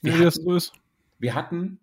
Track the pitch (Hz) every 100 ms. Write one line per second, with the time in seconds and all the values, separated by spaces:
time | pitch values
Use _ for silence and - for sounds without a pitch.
0 | 156 165 170 160 165 180 - - _ _
1 | _ _ 120 131 156 170 185 185